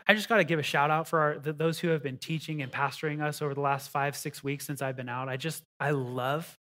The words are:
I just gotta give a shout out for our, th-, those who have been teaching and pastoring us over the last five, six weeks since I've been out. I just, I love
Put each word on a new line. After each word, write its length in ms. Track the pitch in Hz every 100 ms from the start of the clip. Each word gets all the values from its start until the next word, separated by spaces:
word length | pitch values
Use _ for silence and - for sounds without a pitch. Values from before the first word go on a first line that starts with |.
| -
I 80 |
just 140 | 214 202
gotta 160 | 226
give 140 | 160 160
a 40 |
shout 280 | 143 151 147
out 180 | 156 160
for 100 | 165
our, 160 | 151 147
th-, 200 | 143 151
those 220 | 165 160
who 100 | 170
have 140 | 160
been 160 | 139 127
teaching 440 | - 160 - 151
and 80 | 131
pastoring 520 | - 139 - 156 151
us 180 | 151 147
over 140 | 147
the 60 | 139
last 300 | 143 139 -
five, 240 | 143 139 139
six 280 | 156 -
weeks 220 | 139 143 -
since 160 | 139
I've 140 | 135 131
been 120 | 123
out. 200 | 123 131
I 80 | 131
just, 260 | 160 - - -
I 100 | 139
love 640 | 143 123 127 127 151 170 -